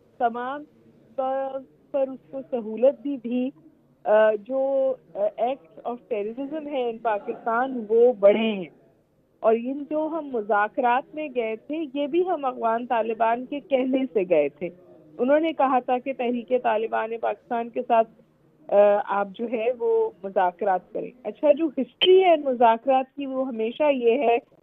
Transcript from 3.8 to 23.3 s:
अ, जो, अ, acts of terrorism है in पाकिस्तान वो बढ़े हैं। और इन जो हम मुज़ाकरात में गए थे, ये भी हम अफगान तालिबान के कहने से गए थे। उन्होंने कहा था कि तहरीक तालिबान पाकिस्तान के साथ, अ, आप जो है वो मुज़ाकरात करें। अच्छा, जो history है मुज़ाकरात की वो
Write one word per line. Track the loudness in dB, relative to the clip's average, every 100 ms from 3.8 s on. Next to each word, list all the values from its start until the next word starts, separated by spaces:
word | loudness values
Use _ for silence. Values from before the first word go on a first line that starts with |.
| _ _ 2
अ, | 4 4 0
जो, | -4 -4 0 0 0 -4 _ -6
अ, | -4 -2
acts | -4 -4 -12 -14 -10
of | -10 -8
terrorism | -6 -6 -8 -8 -10 -6
है | -4 -4
in | -4
पाकिस्तान | -4 -4 -6 -8 -4 -2 -2
वो | -4 0 4 4
बढ़े | 6 4 4
हैं। | 2 -2 -8 -14 _ _ _ _ _ _
और | 0 2
इन | 0 -8 -6
जो | -4 -4
हम | -6 -6
मुज़ाकरात | -6 -2 0 0 0 0 0 -2 -8
में | -8
गए | -4 -6 -6
थे, | -8 -8
ये | -6 -4 -2
भी | -2
हम | -2 -2
अफगान | -4 -4 -2 -2 -2
तालिबान | -2 -2 0 0 0 -4
के | -10
कहने | -2 -2 0 -2 -2
से | -2 2
गए | 2 2
थे। | -2 -12 -12 -20 -20 -20 -4
उन्होंने | 2 2 2
कहा | 0 0 0
था | 0 -2
कि | -4
तहरीक | -4 -4 -4 -2
तालिबान | -2 0 -2 -2 -4 -4 -4
पाकिस्तान | -4 -4 -6 -6 -4
के | -6
साथ, | 2 2 2 _ _ _ _ _ 2
अ, | 6 6 4 0
आप | -4 -4
जो | -6 -6
है | -4 -2
वो | -2 0 0 0 -4
मुज़ाकरात | -10 -4 -4 -2 -2 -2 -4
करें। | -10 -10 -12 -14
अच्छा, | 0 2
जो | 2 0
history | -2 -6 _ 6 8
है | 8 4
मुज़ाकरात | 2 4 4 4 2 0 0 -8
की |
वो | -6